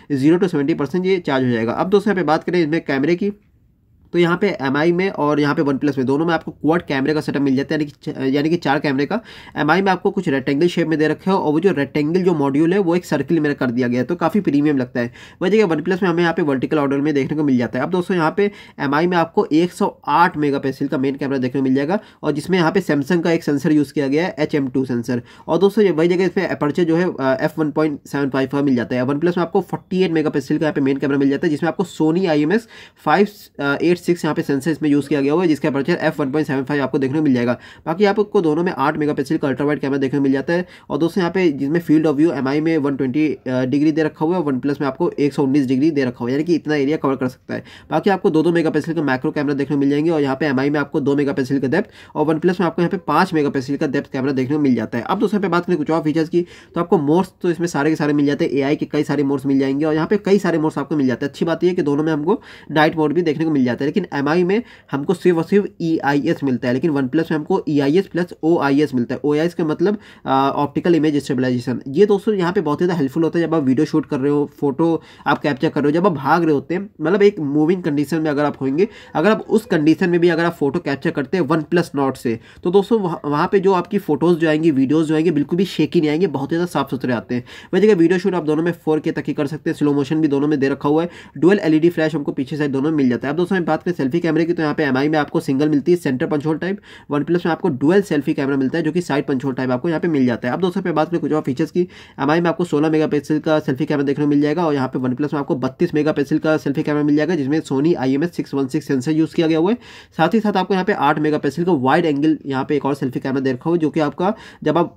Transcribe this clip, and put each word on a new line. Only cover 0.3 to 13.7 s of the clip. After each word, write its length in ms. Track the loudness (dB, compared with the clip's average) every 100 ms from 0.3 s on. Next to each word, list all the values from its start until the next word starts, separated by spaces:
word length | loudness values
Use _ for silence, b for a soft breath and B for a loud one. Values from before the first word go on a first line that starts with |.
| 4
to 100 | 2
सेवेंटी 260 | 0 -2
परसेंट 320 | -2 -2 -2 0
ये 140 | -2
चार्ज 260 | 0 0 2
हो 60 |
जाएगा। 200 | 0 0
अब 180 | -2 2
दोस्तों 240 | 2 2
यहाँ 100 | 0
पे 40 | 2
बात 160 | 0
करें 180 | 0 0
इसमें 240 | 0 -2 -2
कैमरे 300 | -2 0 0
की, 160 | -2 -6 _ _ _ _ _ _ _
तो 60 | 0
यहाँ 180 | 2 2
पे 200 | 0 -2
एमआई 300 | -2 0 2
में 180 | 2 0
और 300 | 0 0 2
यहाँ 160 | 0 0
पे 60 |
OnePlus 360 | 0 0 -2 0
में 100 | 0
दोनों 180 | 0 0
में 80 |
आपको 180 | -2 -4
क्वाड 300 | -4 0 0
कैमरे 320 | 0 -2 0
का 80 | 0
सेटअप 200 | -2 -2
मिल 140 | 0 0
जाता 200 | 0 -2
है, 60 |
यानी 100 | -4
कि 200 | -8 -12
च-, 240 | -4 -2 0
यानी 140 | 0
कि 60 | 0
चार 240 | 0 0
कैमरे 260 | 0 0 -2
का। 160 | -4 B B B -4
एमआई 240 | 0 2
में 100 | 2
आपको 200 | 0 0
कुछ 180 | -2 -2
रेक्टेंगल 380 | -2 -2 0 0
शेप 200 | 0 -2
में 120 | 2
दे 80 | 0
रखे 240 | 0 0
हो 60 | 0
और 140 | 2
वो 80 | 2
जो 120 | 2
रेक्टेंगल 500 | 0 -2 -2 0 2
जो 120 | 2
मॉड्यूल 400 | 2 0 2 2
है 60 | 2
वो 160 | 0 -2
एक 100 | -2
सर्किल 340 | -4 0 0
में 160 | 0 0
कर 160 | -2